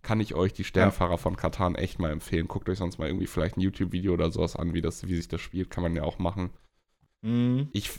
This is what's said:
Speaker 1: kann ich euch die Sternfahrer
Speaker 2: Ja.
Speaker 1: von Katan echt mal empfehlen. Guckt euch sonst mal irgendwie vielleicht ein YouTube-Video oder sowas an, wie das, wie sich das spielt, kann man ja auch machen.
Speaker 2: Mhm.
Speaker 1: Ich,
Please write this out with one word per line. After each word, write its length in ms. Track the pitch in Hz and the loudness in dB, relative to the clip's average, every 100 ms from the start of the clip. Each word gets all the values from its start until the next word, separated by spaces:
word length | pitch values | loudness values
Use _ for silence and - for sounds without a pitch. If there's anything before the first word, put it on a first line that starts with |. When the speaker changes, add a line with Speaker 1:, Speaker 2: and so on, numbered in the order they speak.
Speaker 1:
kann 180 | - 110 | 0 0
ich 140 | 104 | 0
euch 180 | 76 95 | 2 0
die 120 | - 95 | 0 0
Sternfahrer 460 | 92 98 - 87 | 6 6 6 2
Speaker 2:
Ja. 60 | 87 | 2
Speaker 1:
von 200 | 87 87 | 0 0
Katan 380 | 82 - 90 87 | -2 2 0 0
echt 240 | 92 - | -4 0
mal 120 | 85 | -2
empfehlen. 360 | 78 - 82 85 | -2 0 0 0
Guckt 200 | 98 - | -4 -2
euch 120 | 95 | -2
sonst 180 | 87 87 | -2 -2
mal 100 | 80 | -2
irgendwie 200 | 95 90 | -2 -2
vielleicht 280 | - 82 - | 0 0 2
ein 40 | |
YouTube-Video 500 | 95 - 92 90 95 | 0 0 -2 0 2
oder 180 | 85 85 | 2 2
sowas 240 | 82 85 - | 2 -2 0
an, 180 | 85 | -2
wie 80 | 85 | 0
das, 260 | 82 - 90 | -2 -4 -2
wie 80 | 85 | -2
sich 120 | - | -2
das 120 | 82 | -6
spielt, 300 | - 90 90 | -6 -6 -4
kann 140 | - | -2
man 120 | 87 82 | 0 0
ja 80 | |
auch 140 | 76 - | -2 0
machen. 320 | 85 101 90 - _ _ _ _ _ _ | -2 0 -6 -6 _ _ _ _ _ _
Speaker 2:
Mhm. 440 | 110 120 123 127 147 | 0 2 4 2 0
Speaker 1:
Ich, 200 | - - | -2 -4